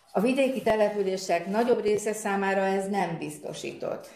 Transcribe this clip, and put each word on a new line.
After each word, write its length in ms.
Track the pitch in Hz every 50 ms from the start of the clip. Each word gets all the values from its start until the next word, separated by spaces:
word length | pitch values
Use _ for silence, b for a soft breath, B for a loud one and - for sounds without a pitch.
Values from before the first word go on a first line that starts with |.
| _ _
A 80 | - 202
vidéki 420 | 190 254 262 277 269 254 262 220
települések 880 | - 226 214 214 208 208 208 208 196 190 190 185 - - 175 170 175
nagyobb 360 | 196 196 220 240 247 240 220 214
része 300 | 208 214 - - - -
számára 480 | - - 208 196 202 196 196 196 196
ez 280 | 190 196 196 196 190 196
nem 280 | 208 196 185 170 165
biztosított, 920 | - 151 151 151 - - - - - - - - - - - - - - - -